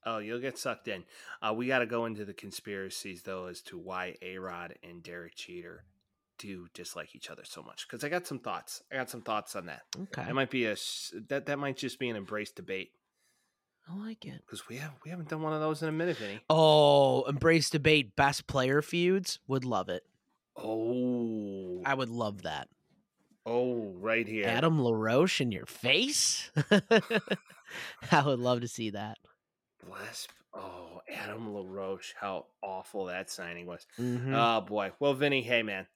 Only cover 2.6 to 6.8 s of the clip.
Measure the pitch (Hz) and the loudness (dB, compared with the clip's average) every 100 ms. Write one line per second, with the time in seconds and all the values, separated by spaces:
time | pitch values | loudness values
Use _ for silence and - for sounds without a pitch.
2.6 | - 101 95 - 101 87 - 95 90 87 | -8 -8 -6 -8 -10 -12 -8 -8 -8 -12
3.6 | - 90 87 90 90 - 92 95 92 87 | -14 -14 -8 -6 -6 -8 -12 -10 -10 -10
4.6 | 87 - 87 87 85 87 85 - - 87 | -12 -14 -18 -18 -14 -14 -14 -16 -14 -14
5.6 | 87 85 _ _ _ _ _ _ 101 95 | -14 -18 _ _ _ _ _ _ -12 -12
6.6 | 87 - | -12 -14